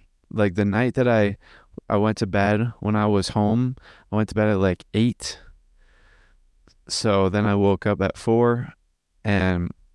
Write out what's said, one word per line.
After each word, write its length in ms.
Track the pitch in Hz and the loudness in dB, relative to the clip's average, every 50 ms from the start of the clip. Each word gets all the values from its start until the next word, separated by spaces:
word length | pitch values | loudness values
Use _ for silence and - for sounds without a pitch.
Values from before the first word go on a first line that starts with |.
| - _ _ _ _ - | -10 _ _ _ _ -8
like, 240 | - 107 104 98 87 | -2 0 0 0 2
the 100 | 107 101 | 0 0
night 300 | 101 98 110 127 123 - | 0 0 0 0 0 0
that 140 | 135 123 123 | 0 2 2
I, 300 | 117 110 104 101 98 - _ - - - - _ - - - - | 4 4 2 2 0 -6 _ -20 -20 -20 -20 _ -20 -14 -6 -2
I 80 | - | 0
went 220 | 101 107 110 104 - | 0 2 0 0 -2
to 80 | 113 | -4
bed, 460 | 95 87 101 101 104 107 104 117 120 - - | -2 0 0 0 2 0 0 -2 -4 -6 -6
when 140 | - 107 107 | -4 -2 -2
I 120 | 107 107 | 0 0
was 240 | 107 104 98 92 - | 0 0 0 0 -2
home, 460 | - 110 104 104 110 120 127 127 127 - - - - - _ - | -2 0 0 2 2 0 0 -2 -4 -8 -16 -20 -20 -20 _ -6
I 40 | 101 | -2
went 120 | 107 110 - | -2 -2 -2
to 60 | - | -2
bed 140 | 107 107 107 | -2 0 0
at, 100 | 104 95 | 0 2
like, 260 | 98 95 87 - - _ | 0 0 0 -2 -6 _
eight. 480 | - 110 117 120 - - - - - - - - - _ _ _ _ _ _ _ _ _ _ _ _ _ _ _ _ _ _ _ _ _ _ - _ _ _ | -2 0 0 0 -2 -6 -10 -14 -14 -16 -20 -20 -20 _ _ _ _ _ _ _ _ _ _ _ _ _ _ _ _ _ _ _ _ _ _ -20 _ _ _
So 440 | - - - - 110 98 98 98 95 | -10 -8 -4 0 2 2 4 2 2
then 160 | 92 104 104 | 2 0 0
I 80 | 104 101 | 2 2
woke 320 | 101 98 101 98 - - | 2 4 2 2 2 0
up 160 | 104 101 95 | -2 -2 0
at 160 | 98 - - - | -2 -4 -4 -4
four, 560 | - 117 113 117 120 120 120 120 - - - _ _ _ _ _ _ _ _ _ - | -2 0 2 2 2 2 0 -2 -4 -10 -14 _ _ _ _ _ _ _ _ _ -4
and 460 | 104 101 92 92 92 90 87 87 - - _ _ _ | -2 0 0 2 0 0 -2 -4 -6 -8 _ _ _